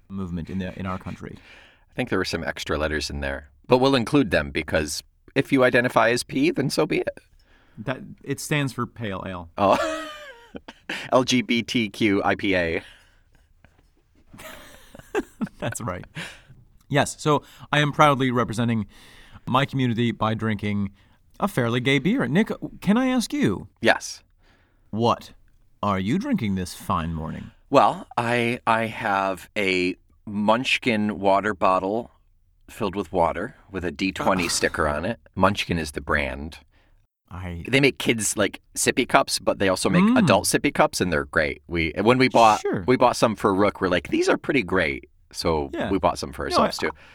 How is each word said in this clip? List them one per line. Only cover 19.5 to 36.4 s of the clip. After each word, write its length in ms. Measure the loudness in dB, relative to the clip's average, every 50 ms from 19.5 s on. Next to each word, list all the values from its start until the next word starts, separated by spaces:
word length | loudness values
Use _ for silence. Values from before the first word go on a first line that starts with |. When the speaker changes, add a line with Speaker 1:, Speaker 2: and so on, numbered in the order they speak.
| 0 0 0
Speaker 1:
community 480 | 0 0 0 0 0 2 2 0 0 0
by 220 | 0 0 -2 0
drinking 560 | 0 -2 -2 -2 -2 -2 -2 -2 -2 -2 -4 -6 -10 _ _ _ _ _ _ _ -4
a 80 | -4 -2
fairly 320 | 0 0 0 0 0 0
gay 180 | 2 2 2 2
beer. 280 | 2 2 0 0 0 2
Nick, 220 | 2 2 2 0 -2 -6 -10 -12 -12 -4
can 160 | 0 2 2
I 120 | 4 2 2
ask 240 | 0 0 -2 -2 -2
you? 360 | 0 0 0 0 -2 -6 -10 _ _
Speaker 2:
Yes. 420 | 2 2 2 2 -2 -10 -14 -16 -20 _ _ _ _ _ _ _ _ _ _ _ _ _
Speaker 1:
What 420 | -4 0 0 0 0 0 -4 -12 -20 -20 _ _ _ _ _ _ _ _ -2
are 160 | -2 0 0
you 200 | 0 0 -2 -2
drinking 360 | -2 -2 -2 -2 0 -2 -2
this 200 | -2 -4 -6 -8
fine 400 | -10 -6 -4 -4 -2 -2 -4 -6
morning? 360 | -6 -6 -8 -10 -10 -14 -16 -18 _ _ 2
Speaker 2:
Well, 360 | 4 6 6 6 4 0 -6 -8 -4
I, 440 | -4 -2 0 0 0 0 -2 -4 -2 0
I 200 | 0 0 0 0
have 640 | -2 -6 -4 -4 -2 0 0 0 -2 -2 -6 -10 -10 -6
a 400 | -2 0 2 2 2 2 0 -2 -4 _ _ _ _ _
Munchkin 920 | -8 -4 -2 2 2 2 2 2 0 -2 -2 0 0 0 2 0 0 -2 0
water 360 | 2 2 2 4 2 0 -2
bottle 560 | 0 2 2 2 2 2 0 -2 -4 -6 -8 _ _ _ _ _ _ _ _ _ _ _ -18
filled 260 | -8 -6 -4 -4 -2
with 160 | -4 -6 -2 0
water 440 | 0 2 2 0 -2 -6 -8 -10 -14 -18 -12
with 140 | -8 -6 -6
a 60 | -6
D 220 | -4 -2 -2 -2 -2
twenty 320 | -2 0 0 2 2 0
Speaker 1:
Ugh. 60 | 0
Speaker 2:
sticker 380 | 0 0 0 0 0 0 0 0
on 160 | 0 -2 -4
it. 140 | -4 -6 -8 _ _ _
Munchkin 440 | 2 2 2 2 0 -2 -2 -2 -2
is 140 | -2 -4 -6
the 80 | -8
brand. 580 | -4 0 0 0 0 -2 -4 -8